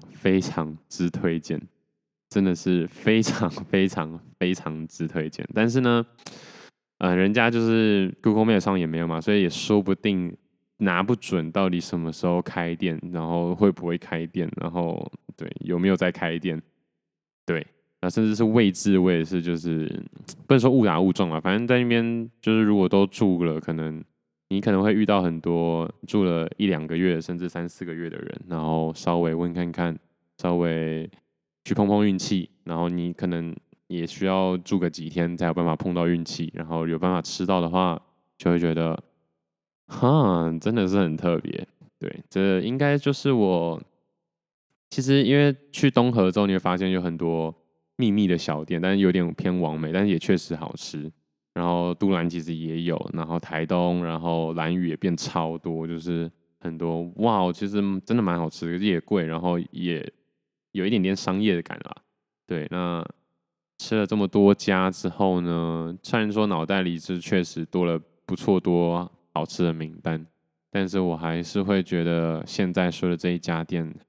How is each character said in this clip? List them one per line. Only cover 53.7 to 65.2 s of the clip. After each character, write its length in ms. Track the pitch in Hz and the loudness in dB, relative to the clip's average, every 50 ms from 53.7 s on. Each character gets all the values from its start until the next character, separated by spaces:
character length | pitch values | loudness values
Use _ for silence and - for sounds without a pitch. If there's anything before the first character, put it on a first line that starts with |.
| 90 87 87 87 87 90 87 | 0 2 2 2 0 0 -2
然 160 | 82 82 80 | -4 -4 -4
后 320 | 82 85 85 82 80 82 82 | -2 -2 -2 0 -2 -2 -2
兰 200 | 82 78 82 87 | -2 -2 0 0
屿 140 | 90 90 | 0 0
也 80 | 85 76 | -2 -4
变 220 | - - 92 85 | -2 -2 -2 -2
超 400 | 82 - - - 87 82 82 82 | -2 -4 -4 -4 -4 -2 -4 -6
多， 280 | 82 - 85 82 80 80 | -6 -6 -6 -6 -6 -6
就 120 | 82 85 | -6 -8
是 340 | 82 80 87 85 82 82 82 - _ _ _ _ _ | -8 -6 -4 -4 -4 -4 -6 -10 _ _ _ _ _
很 180 | - 87 82 | -10 -10 -8
多， 240 | 80 85 82 82 85 85 87 90 | -6 -4 -4 -4 -4 -6 -8 -6
哇， 360 | 95 110 117 110 98 90 90 | 0 0 2 2 2 2 0
其 160 | 87 - 101 | 0 -2 -6
实 140 | 98 104 104 101 98 95 95 - | -4 -2 -2 -2 -2 -2 -4 -4
真 100 | - 113 | -2 0
的 60 | 120 | 0
蛮 160 | 104 92 87 | 2 0 0
好 100 | 85 85 | -2 -2
吃 200 | 80 - - 85 | -4 -6 -6 -6
的， 60 | 82 87 | -6 -4
可 40 | |
是 80 | 90 101 | -2 0
也 160 | 107 90 82 | 2 0 0
贵， 240 | - - - 87 82 | 0 0 -2 -2 -2
然 160 | 80 80 82 | -2 -4 -2
后 180 | 87 90 87 87 - - | -2 0 0 -2 -2 -6
也 360 | - - 90 87 85 76 - - - _ _ _ _ _ _ _ _ _ _ _ | -8 -6 -4 -4 -4 -4 -6 -10 -14 _ _ _ _ _ _ _ _ _ _ _
有 140 | - 95 90 | -6 -2 0
一 40 | 101 | 2
点 120 | 120 104 | 2 2
点 120 | 92 95 98 | 2 2 0
商 280 | 95 - 98 92 98 | 0 -2 -4 -2 0
业 140 | 107 107 92 | 2 2 2
的 60 | 85 82 | 0 -2
感 140 | - - 50 | -6 -12 -12
啦。 160 | - - - - _ _ _ _ _ _ _ _ _ | -12 -16 -16 -18 _ _ _ _ _ _ _ _ _
对， 220 | - 90 82 - - | -8 -8 -6 -6 -6
那 360 | 90 90 90 87 87 85 82 - - _ _ _ _ _ _ _ _ _ _ _ _ - | -4 -4 -4 -2 -4 -4 -8 -10 -14 _ _ _ _ _ _ _ _ _ _ _ _ -14
吃 160 | - - 113 | -6 -2 0
了 100 | 107 101 | 0 0
这 100 | 95 110 | 0 0
么 100 | 104 101 | 0 0
多 280 | 92 - 107 101 98 101 | 2 4 6 8 8 6
家 360 | - - 104 95 92 92 95 | 6 4 2 2 4 2 0
之 200 | 92 - - 90 | 0 -2 -6 -6
后 320 | 85 - | -2 0